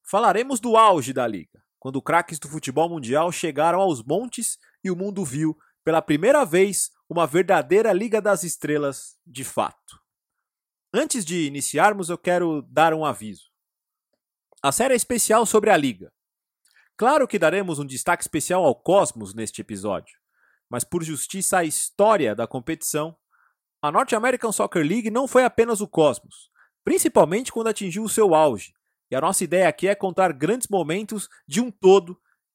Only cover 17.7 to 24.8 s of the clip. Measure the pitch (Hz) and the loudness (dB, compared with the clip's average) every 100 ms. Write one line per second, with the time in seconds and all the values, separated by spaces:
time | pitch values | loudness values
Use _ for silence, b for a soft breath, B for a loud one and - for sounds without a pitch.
17.7 | 147 143 131 - 143 - 160 - 180 165 | -4 -6 -6 -2 -2 -2 -6 -2 0 2
18.7 | 120 - 190 180 113 101 104 117 - 104 | 0 2 2 2 -2 -12 -10 -10 -10 -10
19.7 | 101 104 90 - _ _ _ _ _ _ | -8 -4 -4 -6 _ _ _ _ _ _
20.7 | 123 - 175 160 151 - 190 180 190 170 | -8 -6 -6 -6 -8 -8 -6 -2 0 0
21.7 | - - - 202 214 127 104 113 131 123 | -4 -6 0 2 4 0 -2 -6 -8 -8
22.7 | 160 - 156 156 165 _ _ _ _ _ | -8 -6 -6 -6 -12 _ _ _ _ _
23.7 | _ 147 175 262 226 240 254 233 190 202 | _ -2 0 0 0 0 0 -2 -2 -2
24.7 | 180 | 0